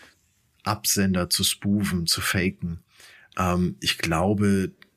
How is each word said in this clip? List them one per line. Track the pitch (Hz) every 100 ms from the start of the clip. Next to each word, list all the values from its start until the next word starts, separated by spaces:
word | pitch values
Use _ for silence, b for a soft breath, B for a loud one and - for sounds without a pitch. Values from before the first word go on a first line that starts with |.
| B B _ _ _ _
Absender | 101 107 - 101 98 90 87
zu | -
spoofen, | 95 - 101 104 98 90 82
zu | -
faken, | - 98 92 - 85 85 B B B B B -
ähm, | 90 90 90 -
ich | - -
glaube, | 82 80 95 104 101 98 92 - -